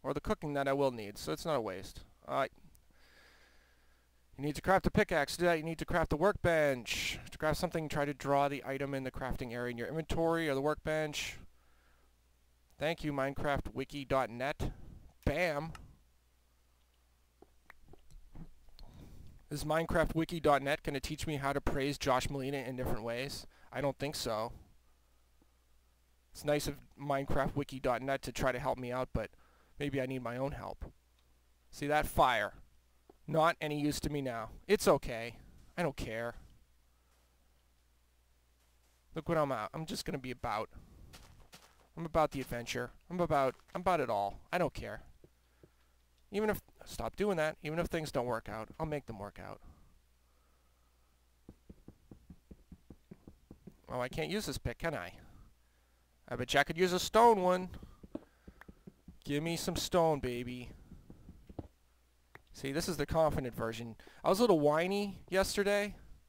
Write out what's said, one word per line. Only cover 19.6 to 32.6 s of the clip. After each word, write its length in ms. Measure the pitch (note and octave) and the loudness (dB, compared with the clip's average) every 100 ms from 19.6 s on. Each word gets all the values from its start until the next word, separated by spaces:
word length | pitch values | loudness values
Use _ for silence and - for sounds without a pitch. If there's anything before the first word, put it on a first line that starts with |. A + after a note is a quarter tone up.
Minecraft 500 | D3+ D#3 E3 E3+ D3+ | 0 0 2 2 2
wiki 260 | D#3+ D#3+ E3+ | 2 0 2
dot 220 | D3+ C#3 | 6 6
net 220 | C#3 D3+ | 4 -2
gonna 160 | - C#3+ | -2 -4
teach 260 | - D#3 - | -4 -4 -2
me 120 | D3 | 0
how 160 | C#3 | 2
to 60 | C#3 | 2
praise 380 | - D3 C3+ C#3 | 2 2 0 0
Josh 320 | C#3+ B2+ C3+ | 4 4 2
Molina 280 | C#3 C3 C#3 | -4 -2 -4
in 180 | B2 B2+ | -4 -4
different 260 | B2 A2+ | 0 0
ways? 460 | A2+ A#2+ C#3 - - - - | -2 -4 -4 -8 -14 -20 -10
I 80 | C3 | -2
don't 160 | C#3 C3 | -2 0
think 180 | C#3+ - | -4 -2
so. 360 | B2+ A2 A2+ - - - _ _ _ _ _ _ _ _ _ - _ _ _ _ _ - | -2 0 -2 -6 -18 -20 _ _ _ _ _ _ _ _ _ -20 _ _ _ _ _ -8
It's 80 | D3 | 0
nice 220 | D3 D3 | 0 0
of 80 | C#3 - - | -6 -14 -12
Minecraft 540 | C#3+ C3+ C#3 - C#3 C#3+ | -2 0 2 2 2 0
Wiki 240 | C#3+ C3 | -4 -2
dot 240 | B2+ A#2+ | 0 0
net 180 | C3+ C#3 | 0 -2
to 100 | - | -2
try 200 | - C3+ | 0 0
to 80 | B2 | 2
help 180 | C3 B2 | -2 -2
me 140 | B2 | -2
out, 180 | B2 B2+ | -4 -2
but 200 | A#2 G#2 - - _ _ - | -4 -4 -10 -20 _ _ -6
maybe 200 | C#3+ C#3 | -2 -2
I 60 | C3 | -2
need 160 | C3 | -4
my 160 | A#2 A#2+ | -4 -4
own 140 | C3+ | -4
help. 340 | B2 G2 F#2+ - - _ _ _ _ _ _ _ | -4 -8 -8 -12 -14 _ _ _ _ _ _ _
See 160 | - C#3+ | -8 2
that 180 | D3+ C#3 | 2 2
fire? 480 | - C#3+ A#2 G2+ - | 4 6 6 0 -4